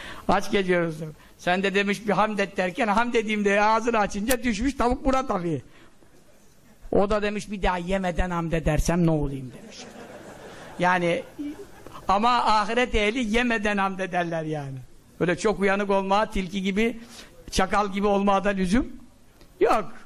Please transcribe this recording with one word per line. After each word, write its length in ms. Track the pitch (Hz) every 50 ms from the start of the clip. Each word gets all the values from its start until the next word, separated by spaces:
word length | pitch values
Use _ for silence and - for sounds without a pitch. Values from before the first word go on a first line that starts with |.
| - - - - - -
"Aç 240 | 180 196 202 -
geziyoruz." 500 | - 202 190 180 180 175 170 170 156 156
demiş. 140 | 165 156 151 - - - - -
Sen 260 | - 175 180 190 190
de 120 | 196 185
demiş, 320 | 202 202 202 202 196 220 208
"Bir 60 | 185
hamd 260 | 180 208 220 214 196
et." 180 | 202 196 - -
derken 300 | 185 185 175 - 240 208
hamd 260 | 196 220 240 240 233
edeyim 320 | 233 214 214 214 208 202
diye 160 | 196 196 208
ağzını 360 | 208 214 220 226 220 240 233 214
açınca 460 | 202 - - 202 202 233 - 247 226
düşmüş 300 | 254 220 180 240 285 262
tavuk 320 | - 226 247 254 - -
buna 220 | 269 262 262 262 -
tabii. 340 | 151 185 170 170 156 127 - - - - - - - - - - - - - - - - - - - - - - - - - -
O 180 | 180 185 196 202
da 120 | 214 208
demiş, 300 | 202 208 208 208 - -
"Bir 120 | 208 196 202
daha 140 | 190 180 180
yemeden 520 | 170 175 190 196 190 180 170 190 190 180
hamd 220 | 175 170 165 165
edersem 540 | 170 160 147 165 151 151 - - 170 180 170
ne 60 | 165
olayım?" 400 | 160 151 143 139 139 135 131 123 - - -
demiş. 140 | - - - - - - - - - - - - - - - - - - - - - - -
Yani 440 | 175 180 180 180 175 170 170 - - - - - 285 294 311 - 403 - - - - - - - - -
ama 220 | 190 202 220 240
ahiret 680 | 247 240 247 226 214 214 208 196 233 240 254 208 220
ehli 400 | 220 208 208 226 269 247 208 208
yemeden 420 | 233 247 240 226 220 202 214 208 202
hamd 220 | 196 196 190 185
ederler 440 | 190 185 175 180 175 165 165 160 160
yani. 340 | 156 151 151 143 135 135 131 127 - - - - - - -
Öyle 160 | 160 175 170 -
çok 220 | - 214 196 -
uyanık 300 | 196 196 190 196 208 196
olma, 420 | 202 196 190 190 196 208 220 214
tilki 300 | - 202 190 170 190 196
gibi, 380 | 185 196 190 208 226 233 247 226 - - - - - - - - - -
çakal 400 | - - 190 185 208 202 208 202
gibi 160 | 190 202 196 208
olmaya 360 | 202 196 196 202 196 196 185
da 60 | 202
lüzum 380 | - 190 95 175 190 254 - - - - - - - - - - - - - - - -
yok. 320 | - - 294 220 - - - - -